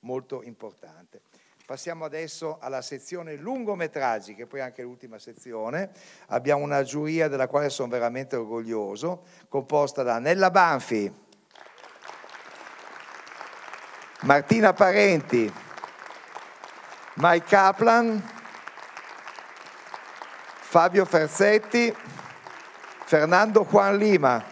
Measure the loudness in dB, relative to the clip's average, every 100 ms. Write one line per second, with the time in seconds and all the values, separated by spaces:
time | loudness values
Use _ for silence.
0 | -8 -10 -10 -14 -14 -18 -18 _ -20 -20
1 | _ -20 _ _ _ _ _ -14 -12 -10
2 | -10 -10 -12 -10 -10 -10 -10 -10 -10 -14
3 | -12 -14 -12 -14 -10 -8 -6 -6 -6 -4
4 | -4 -4 -8 -18 -16 -12 -12 -12 -16 -16
5 | -20 -20 -20 -20 -14 -8 -6 -6 -8 -12
6 | -20 -20 _ -4 0 0 0 -2 -2 -4
7 | -4 0 -2 0 -2 0 -2 -4 -4 -2
8 | -2 -4 -6 -6 -6 -8 -6 -4 -4 -6
9 | -6 -8 _ -20 _ -8 -2 0 0 -2
10 | -2 -2 0 2 4 6 4 2 -2 -2
11 | -2 -8 _ _ _ -20 -20 -20 -20 -20
12 | -20 -20 -20 -20 -20 -20 -20 -20 -20 -20
13 | -20 -20 -20 -18 -18 -18 -18 -18 -18 -20
14 | -20 -10 2 2 4 4 4 4 4 4
15 | 4 2 2 0 0 -4 -18 -18 -18 -18
16 | -20 -20 -18 -18 -20 -20 -20 -20 -20 -20
17 | -18 0 2 2 4 6 6 4 4 4
18 | 4 -2 -6 -14 -18 -18 -18 -18 -18 -18
19 | -18 -18 -18 -18 -20 -20 -20 -20 -18 -18
20 | -18 -18 -18 -18 -20 -20 2 4 6 4
21 | 2 2 0 2 4 4 2 0 2 -2
22 | -12 -18 -18 -20 -20 -20 -20 -20 -20 -18
23 | 0 2 4 4 6 4 6 4 4 2
24 | 4 4 4 2 -2